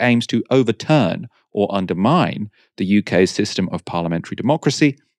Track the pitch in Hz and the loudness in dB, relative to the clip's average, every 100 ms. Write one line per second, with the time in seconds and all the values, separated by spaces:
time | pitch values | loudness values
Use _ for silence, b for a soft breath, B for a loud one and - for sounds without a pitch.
0 | 123 120 - 117 - 131 113 107 - 156 | 0 2 2 -2 0 2 2 0 2 2
1 | 90 - 120 _ _ 104 101 98 92 87 | 2 -2 -10 _ _ -2 -2 0 -2 0
2 | 110 170 104 - 104 _ _ - 95 104 | 2 2 0 -4 -10 _ _ -6 0 0
3 | - 92 92 - 104 - 92 90 - 87 | 2 2 2 2 -4 -2 -4 -4 -6 -6
4 | 85 85 - - 120 156 170 - 147 - | -4 -4 -6 -6 -2 0 0 2 0 -2
5 | _ | _